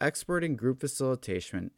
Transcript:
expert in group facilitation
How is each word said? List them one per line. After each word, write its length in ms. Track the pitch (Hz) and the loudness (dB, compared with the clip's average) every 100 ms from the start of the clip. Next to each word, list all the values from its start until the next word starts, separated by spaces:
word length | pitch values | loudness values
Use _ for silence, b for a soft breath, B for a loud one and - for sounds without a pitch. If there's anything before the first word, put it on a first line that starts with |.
expert 420 | 143 - - 175 | 0 0 0 0
in 100 | 165 | 2
group 260 | 135 135 131 | 2 2 0
facilitation 880 | 143 - 135 127 - 92 - 92 90 | -2 0 0 0 0 -2 -2 -4 -4